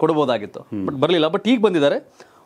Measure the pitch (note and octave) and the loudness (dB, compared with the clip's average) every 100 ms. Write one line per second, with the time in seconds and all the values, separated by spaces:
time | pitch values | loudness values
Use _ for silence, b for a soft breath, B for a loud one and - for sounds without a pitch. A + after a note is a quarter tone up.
0 | D#3+ D#3 C#3 A2+ G2+ C#2+ - G#2+ F#2+ C#3 | 0 2 0 -2 -6 -14 -12 -8 -6 -2
1 | D3 F3 D#3 G3 G#3 B3+ G#3 D#3+ C#3+ G#3+ | 0 2 0 0 0 2 2 2 0 0
2 | - b b b | -6 b b b